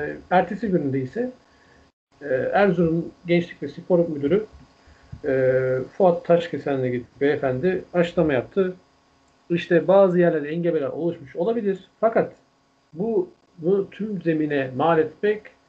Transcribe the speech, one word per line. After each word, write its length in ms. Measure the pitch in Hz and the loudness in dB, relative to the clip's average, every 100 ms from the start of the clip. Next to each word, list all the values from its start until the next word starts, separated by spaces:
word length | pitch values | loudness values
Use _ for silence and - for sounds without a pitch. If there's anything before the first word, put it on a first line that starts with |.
| 147 151 - | -8 -10 0
ertesi 380 | 185 - 202 220 | 0 2 -2 -2
gününde 320 | 175 143 135 | -2 -2 -4
ise, 320 | 131 220 254 - _ _ _ _ _ _ _ _ | -4 -6 -6 -8 _ _ _ _ _ _ _ _
e, 40 | 143 131 123 | -4 -2 0
Erzurum 520 | 190 202 175 165 165 - - 170 | 2 2 2 0 0 -4 -8 -2
Gençlik 360 | 170 170 - | -2 -2 -8
ve 40 | 143 | -12
Spor 400 | - - 175 170 | -8 0 0 0
Müdürü, 380 | 147 139 208 220 - - _ _ _ _ - 147 | -2 0 0 -2 -12 -20 _ _ _ _ -8 -2
e, 540 | 131 131 131 131 131 - - | 0 2 2 0 -2 -4 2
Fuat 280 | 185 170 - | 2 2 2
Taşkesen'le 680 | 170 - 143 143 135 127 | 2 2 -6 -4 -2 -2
gidip 140 | 123 120 - | -4 -8 -2
beyefendi 640 | 143 147 135 127 180 185 - | 0 0 -2 -2 -2 -2 -2
açıklama 400 | 180 170 - 160 | -2 0 0 0
yaptı. 420 | 127 120 196 185 180 _ _ _ _ _ _ - | 0 -2 -2 -2 -4 _ _ _ _ _ _ -6
İşte 380 | 170 - 170 156 | -4 2 2 6
bazı 320 | 196 190 180 | 6 6 4
yerlerde 300 | 170 160 147 | 2 2 -2
engebeler 380 | 170 170 156 135 | -4 -2 0 -2
oluşmuş 480 | 139 170 165 - 156 | -4 -4 -6 -8 -4
olabilir. 440 | 202 233 202 185 - _ | -2 -2 -2 -4 -8 _
Fakat 340 | 220 220 - - _ _ _ _ _ | 0 2 -2 -6 _ _ _ _ _
bu, 360 | 156 226 208 - - _ - | -8 -2 -2 -2 -8 _ -6
bu 300 | 160 196 190 | -2 0 -2
tüm 300 | - 214 190 | -8 -8 -4
zemine 500 | 165 156 151 143 131 127 | -2 -2 0 -2 -2 0
mal 240 | 160 160 | 2 2
etmek 420 | 156 - 208 214 - _ | 2 -2 -2 -2 -6 _